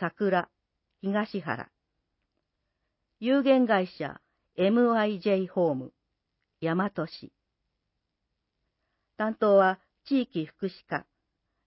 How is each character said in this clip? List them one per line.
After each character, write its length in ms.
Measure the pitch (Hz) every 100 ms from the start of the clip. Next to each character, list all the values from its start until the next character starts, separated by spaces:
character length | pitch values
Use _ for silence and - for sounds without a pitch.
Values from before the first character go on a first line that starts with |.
桜、 500 | 175 - 208 180 - _ _ _ _ _
東 400 | 196 208 214 196
原。 300 | 143 117 - _ _ _ _ _ _ _ _ _ _ _ _ _ _ _
有 220 | 226 277
限 260 | 262 262 240
会 180 | 202 185
社、 340 | - 143 - - _ _ -
エ 160 | 190
ム 260 | 233 240 226
ア 80 | 214
イ 140 | 202
ジ 100 | 208
ェ 60 | 190
イ 20 | 185
ホ 240 | 202 170
ー 40 |
ム、 180 | 131 127 - _ _ _ _ _ _
大 140 | 160
和 160 | 170 202 - 156
市。 260 | - 147 _ _ _ _ _ _ _ _ _ _ _ _ _ _ _ _ _ _ -
担 200 | 220 220
当 180 | 214 196
は 220 | 190 185 _ _ -
地 160 | 277
域 240 | 240 170 151
福 200 | - 190
祉 60 | - _
課。 180 | 156 - _ _ _ _ _